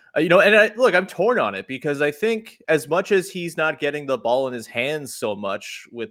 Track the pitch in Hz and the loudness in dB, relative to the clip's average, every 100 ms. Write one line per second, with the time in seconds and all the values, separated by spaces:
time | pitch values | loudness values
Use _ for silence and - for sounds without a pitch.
0 | _ - 170 180 190 214 214 220 247 180 | _ -2 4 6 6 6 4 4 2 2
1 | 190 - 208 233 110 98 101 131 151 143 | 0 -2 0 2 0 -4 -8 -6 -4 -2
2 | 147 147 220 220 226 - - 156 135 170 | -2 -2 -2 -2 -8 -8 0 0 0 -2
3 | 190 196 180 180 170 160 156 143 147 147 | 2 0 0 -6 -6 -2 -2 -2 -4 -4
4 | 139 123 117 127 135 123 110 117 131 156 | -4 -2 0 0 0 -6 -8 -4 -4 -4
5 | 131 - 117 101 101 101 - - - 117 | -8 -8 -6 -4 -6 -8 -10 -16 -14 -12
6 | 110 | -12